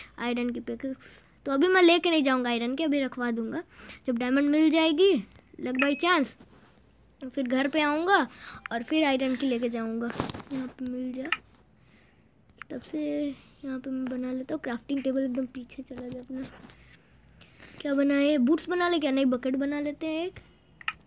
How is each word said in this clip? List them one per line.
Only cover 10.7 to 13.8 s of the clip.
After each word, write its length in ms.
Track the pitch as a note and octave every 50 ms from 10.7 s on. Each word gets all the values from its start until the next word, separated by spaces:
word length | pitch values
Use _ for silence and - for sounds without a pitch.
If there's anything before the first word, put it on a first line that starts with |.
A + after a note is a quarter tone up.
| - - B3+
मिल 260 | B3+ B3 B3+ B3+ B3+ B3
जा, 160 | B3+ C4+ E4 - - - _ _ _ _ _ _ _ _ _ _ _ _ _ _ _ _ _ _ _ _ _ _ - - -
तब 120 | C4+ B3
से 220 | - - - D4+ D4+ D4 D4 D4 D4
यहाँ 520 | C#4+ C4 - - - - - D4 C4+ C4
पे 100 | B3+